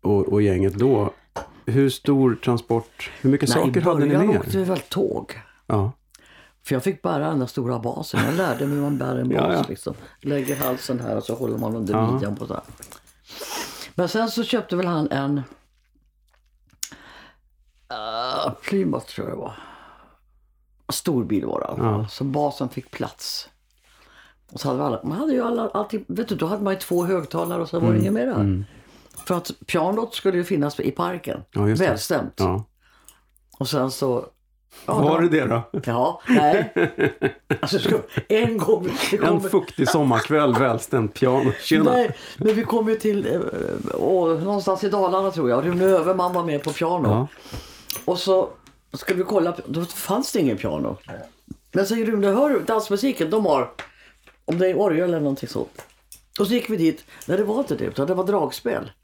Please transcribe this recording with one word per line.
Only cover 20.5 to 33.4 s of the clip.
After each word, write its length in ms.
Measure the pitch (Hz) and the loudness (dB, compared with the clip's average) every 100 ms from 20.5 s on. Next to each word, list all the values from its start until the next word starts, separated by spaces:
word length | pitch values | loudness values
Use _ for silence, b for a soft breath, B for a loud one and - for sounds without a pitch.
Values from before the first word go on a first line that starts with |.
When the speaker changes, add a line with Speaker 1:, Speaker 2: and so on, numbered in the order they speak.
| _ _ _ - | _ _ _ -10
Speaker 2:
Stor 320 | - - 135 | -6 -2 -2
bil 220 | 104 101 57 | 0 -2 -2
var 140 | 50 | -4
det 40 | |
i 40 | - | -4
alla 80 | - 117 | 0 0
fall. 80 | 104 | 0
Speaker 1:
Ja. 60 | 107 | -2
Speaker 2:
Så 160 | - | -4
basen 440 | 139 139 147 - 131 | -4 0 -2 -2 -6
fick 220 | - - | -6 -12
plats. 580 | - - - - - - _ _ _ b b b b b b _ | -8 -8 -8 -10 -10 -12 _ _ _ b b b b b b _
Och 80 | - | -6
så 80 | 143 | -4
hade 100 | 131 | -2
vi 40 | |
alla, 160 | 147 113 | -2 -4
man 140 | - 165 | -6 -4
hade 140 | 311 | -2
ju 100 | 254 | 0
alla, 260 | 233 240 226 | 0 -2 -4
alltid, 360 | 196 208 214 - | -4 -4 -6 -6
vet 200 | 180 226 | -6 -4
du, 60 | |
då 120 | 175 165 | -2 -2
hade 160 | 202 | -2
man 100 | 202 | -2
ju 40 | 190 | -2
två 240 | - 175 | 0 0
högtalare 580 | 175 185 147 165 170 175 | 2 -2 -2 -4 -2 -4
och 60 | 160 | -4
så 120 | 170 | 0
var 60 | - | 4
det 100 | - | 4
Speaker 1:
Mm. 20 | |
Speaker 2:
inget 120 | 135 | 2
mer 140 | 214 254 | 0 0
där. 80 | |
Speaker 1:
Mm. 300 | 185 101 92 101 b b b b - - | 0 0 0 -4 b b b b -20 -4
Speaker 2:
För 80 | |
att 160 | 180 175 - - | -4 -4 -14 -2
pianot 480 | 175 165 214 226 | 0 0 0 -4
skulle 220 | - 196 180 | -2 0 0
ju 80 | |
finnas 360 | 175 185 143 - | 0 0 0 -2
i 100 | - | -4
parken. 500 | 143 175 180 - - - | -2 -4 -4 -8 -8 -6
Speaker 1:
Ja, 180 | - 104 | 0 2
just 140 | 110 | 4
det. 60 | 180 | 2
Speaker 2:
Välstämt. 440 | 107 - 151 - - | 2 0 -2 -2 -2
Speaker 1:
Ja. 280 | 95 98 110 _ b b b b b _ | 0 0 -6 _ b b b b b _